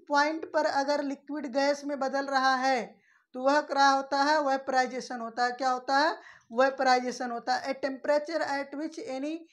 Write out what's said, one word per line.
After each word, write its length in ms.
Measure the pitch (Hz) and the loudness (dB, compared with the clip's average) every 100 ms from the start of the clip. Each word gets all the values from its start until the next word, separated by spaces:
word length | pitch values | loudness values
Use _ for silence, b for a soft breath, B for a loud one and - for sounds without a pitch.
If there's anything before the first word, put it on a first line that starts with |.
| - | -2
पॉइंट 440 | 285 294 320 311 | 2 2 -2 -4
पर 120 | 311 | 0
अगर 380 | 311 277 277 294 | 0 0 0 0
लिक्विड 500 | 285 - - 294 269 | -2 -6 -8 -8 -4
गैस 320 | 262 277 285 | 0 0 0
में 140 | 285 277 | -4 -4
बदल 280 | 269 277 277 | -2 -2 0
रहा 280 | 269 262 | 2 2
है 460 | 262 262 254 190 - b b b | 2 2 0 -2 -12 b b b
तो 100 | 254 | -2
वह 180 | 262 294 | 2 2
क्या 280 | 294 277 277 | 2 4 4
होता 340 | 269 269 277 | 4 2 2
है? 200 | 285 311 | 4 4
वेपोराइजेशन 760 | 277 269 269 262 254 254 240 247 | 2 0 0 0 0 -4 -8 -8
होता 240 | 226 226 | -8 -2
है। 80 | 247 | -2
क्या 180 | 247 262 | 0 -2
होता 280 | 254 269 277 | -2 0 2
है? 200 | 311 415 B B B | 2 -2 B B B
वेपराइजेशन 760 | 233 269 269 262 254 247 247 247 | 2 2 2 2 2 0 -6 -8
होता 240 | 233 240 | -6 -4
है। 200 | 254 269 | -4 -4
A 0 | 269 | -6
temperature 560 | 277 262 294 294 294 320 - | -6 -4 0 0 0 -4 -2
at 200 | 277 277 285 | -4 -6 -8
which 180 | 311 - - | -8 -10 -10
any 200 | 262 285 330 - | -8 -8 -8 -12